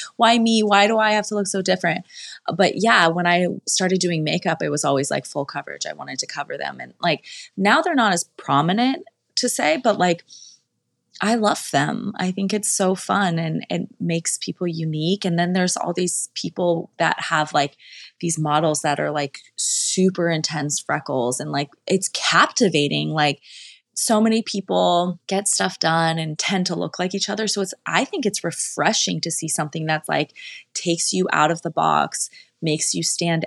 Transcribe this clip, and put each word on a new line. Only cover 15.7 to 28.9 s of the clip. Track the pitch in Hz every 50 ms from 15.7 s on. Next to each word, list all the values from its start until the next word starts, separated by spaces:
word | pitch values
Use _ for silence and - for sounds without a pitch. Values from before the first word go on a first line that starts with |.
| -
all | - - 170 175
these | 180 180 175 - - - - _
people | - - 180 - - 185 175 170 165 - - _ -
that | 170 160 - -
have, | - - 170 156 156 147 -
like, | 151 143 147 - _ - - - - - - - _
these | - 170 160 160
models | 156 151 147 151 156 160 151 147 -
that | 156 143 143
are, | 151 151 147
like, | 151 143 143 - - - _ _
super | - - - - - - - - - 185 190 190 - 175 170
intense | 165 156 156 - 160 156 147 147 143 -
freckles | - - - 147 147 - 139 131 120 123 127 -
and, | 143 151 147
like, | 139 143 143 _ _ _
it's | - 185 190 190 -
captivating. | - - - - - 170 190 - - - 247 190 156 151 147 143 147 147 147 156
Like, | 151 156 147 147 139 - _ - - - - - - - _ _ _
so | - - - 233 214
many | 220 226 220 226 220
people | - - 202 190 - 185 180 185 180 175 175 175 180 175 175 _ -
get | 190 196 208
stuff | - - - 190 190 190 -
done | - 165 160 165 165 165 160 165
and | 160 160 151 156
tend | - - 196 190 180
to | - 180
look | 165 175 170 - -
like | 180 185 -
each | 196 - -
other. | 208 202 220
So | 208 - 202
it's, | 196 190 - - _
I | - - 226 254
think | - - 381 262
it's | 208 196 - -
refreshing | 170 165 - - - - - 160 202